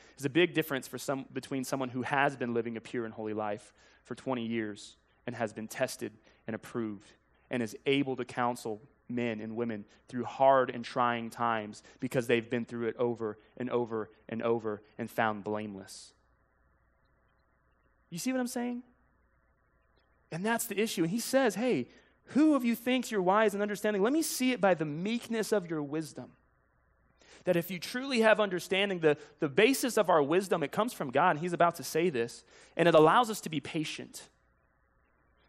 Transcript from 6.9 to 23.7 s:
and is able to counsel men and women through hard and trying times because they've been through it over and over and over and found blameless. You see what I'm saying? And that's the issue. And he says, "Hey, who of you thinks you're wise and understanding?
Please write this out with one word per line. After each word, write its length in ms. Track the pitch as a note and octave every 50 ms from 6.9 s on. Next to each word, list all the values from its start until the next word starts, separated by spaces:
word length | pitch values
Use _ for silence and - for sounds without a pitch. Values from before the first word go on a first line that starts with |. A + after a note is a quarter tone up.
| G#2 F#2+ - - - _ _ _ _ _ _ -
and 120 | C3 B2+ A#2
is 140 | G#2+ G#2 - -
able 280 | C#3+ C#3 C#3 C#3 C3 B2+
to 80 | A#2+ B2
counsel 560 | B2 - - B2 A#2+ B2 A#2 - A#2 G#2+ G#2 - - _ _ _ -
men 320 | A#2+ B2 A#2+ A#2+ A2 G#2+
and 160 | G#2+ A2 A2+
women 280 | A2 A#2+ A#2 A2 G#2 G2+ - _ _ _ -
through 160 | - B2 A#2
hard 440 | - - - C3+ C3+ C3+ C3 B2+ A#2+
and 140 | B2 B2 A#2
trying 460 | - - C#3 B2 A#2+ A#2+ A#2 A2+ A2+
times 520 | A2 - A#2+ A#2 A2+ A2+ G#2 G#2+ G#2+ - - - - -
because 280 | - B2+ - C#3 A#2+
they've 240 | A#2 B2 A#2 A2+ A2
been 140 | - A#2+ A#2
through 240 | - A#2+ A#2+ A#2 A2+
it 80 | A2 -
over 400 | B2 A#2+ A#2+ A2 A2+ G#2+ G#2 - - _ -
and 140 | - B2 B2
over 400 | B2 A#2+ A#2+ A2 A2+ A2+ G#2+ - - _ _ -
and 140 | A2+ A2+ A2+
over 400 | A#2 A#2 A#2 G#2+ A2 G#2 G2+ - _ _ -
and 120 | A#2 G#2+
found 340 | - - A#2 A2 G#2+ G#2 F#2+
blameless. 680 | G#2 G#2+ G#2+ G#2+ G#2+ G2+ F#2+ G2 - - - - - _ _ _ _ _ _ _ _ _ _ _ _ _ _ _ _ _ _ _ _ _ _ _ _ _ _ _ _ _ _ _ _ _ _ _ _ _ _ _ -
You 80 | E3+ F3
see 140 | - B3+ C4
what 80 | C4
I'm 60 | B3
saying? 360 | A#3+ - B3 A#3+ B3 B3 A#3+ - _ _ _ _ _ _ _ _ _ _ _ _ _ _ _ _ _ _ _ _ _ _ _ _ _ _ _ _ - -
And 140 | E3+ F#3
that's 200 | A3 A#3 A3+ -
the 140 | - G3+ F#3
issue. 220 | G#3+ G#3+ - - E3
And 80 | E3
he 100 | F#3 A#3
says, 360 | - - - C4 C4+ A#3 F3+
"Hey, 320 | F#3+ A#3 B3+ A3 C#3 A#2+ - - - _ _ _ _ _ -
who 260 | - B3+ D#4 D#4 D4+
of 100 | C4+ B3
you 100 | A#3 A#3
thinks 360 | - - B3 B3+ C4 A#3+ -
you're 100 | A#3 G#3
wise 320 | F#3 F3 F#3+ G#3+ A3 G#3+ G3
and 80 | G3+
understanding? 420 | G#3 G#3